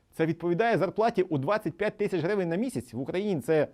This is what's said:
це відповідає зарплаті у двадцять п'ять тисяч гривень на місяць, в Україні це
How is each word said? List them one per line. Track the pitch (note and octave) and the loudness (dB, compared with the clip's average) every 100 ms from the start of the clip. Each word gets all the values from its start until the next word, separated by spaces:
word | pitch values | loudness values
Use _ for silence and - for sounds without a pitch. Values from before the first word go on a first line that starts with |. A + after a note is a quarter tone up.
| _ | _
це | - D#3+ | -2 -2
відповідає | E3 F3 F3 A#3 G3+ | 0 0 2 2 2
зарплаті | F#3+ - A3+ A#3 | 2 2 2 2
у | F3+ D3 | 0 0
двадцять | C3+ G#3+ E3+ - | 0 -2 -2 -4
п'ять | G#3 G3+ | -4 -2
тисяч | G#3 F3+ | -2 0
гривень | D#3+ G#3 F3 | 0 0 0
на | E3+ | -2
місяць, | C4 C3 - | -2 -4 -8
в | A2+ | -8
Україні | C3+ F3 G#3 F3+ | -4 -4 -2 -2
це | - D#3 C#3 | 2 2 2